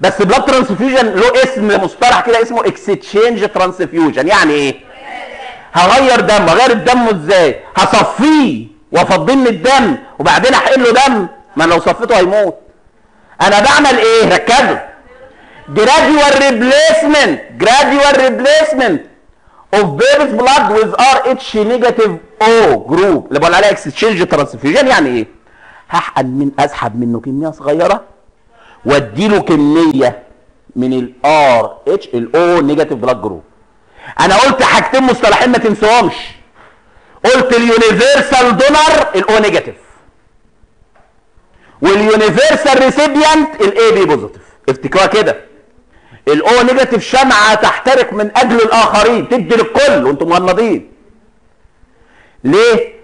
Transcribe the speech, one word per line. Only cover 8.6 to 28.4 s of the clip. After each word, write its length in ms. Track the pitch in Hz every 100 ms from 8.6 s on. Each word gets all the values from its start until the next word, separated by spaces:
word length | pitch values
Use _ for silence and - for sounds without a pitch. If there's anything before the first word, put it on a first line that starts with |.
| 113 _ _
وافضيه 440 | 165 175 185 156 269
من 120 | 247
الدم 500 | 185 233 269 220 139 - -
وبعدين 340 | 151 151 247
احقن 280 | 262 - 262
له 80 | 240
دم؟ 360 | 247 269 226 180 - _ 139
ما 80 |
لو 160 | 165 170
صفيته 380 | 180 170 233 220
هيموت. 400 | 180 208 190 - - _ _ _ _ _ _ -
انا 180 | 190 208
بعمل 400 | 269 294 277 247
ايه؟ 360 | 226 226 202 180
ركزوا. 420 | - 247 233 - - - _ - - - - - -
جراديوال 720 | 143 220 311 320 302 285 269
ريبليسمنت، 1000 | 277 226 247 285 320 320 294 294 226 131 - 120
جراديوال 640 | 196 262 277 277 285 277
ريبليسمنت 840 | 262 220 269 311 311 269 240 151 - _ _ _ _ _ _ 202
of 100 | 190
baby's 560 | 143 254 285 285 214
blood 300 | 254 285 -
with 300 | 214 220 -
R 160 | 254 269 247
H 280 | 262 -
negative 580 | 214 208 247 233 226 214 165 - -
O 340 | 220 226 175 127 -
group، 360 | 165 196 143 -
اللي 120 | 139
بقول 140 | 165
عليها 180 | 175 156
اكستشينج 560 | - 151 - 220 185 -
ترانسفيوجن. 600 | 151 139 120 135 247 262
يعني 220 | 214 139
ايه؟ 180 | 120 110 _ _ _ - - -
هحقن 360 | 139 - - 131
من، 260 | 131 139 139
اسحب 400 | 147 - 120 110
منه 200 | 120 117
كميه 320 | 135 135 156
صغيره 520 | 151 143 160 180 202 - _ _ _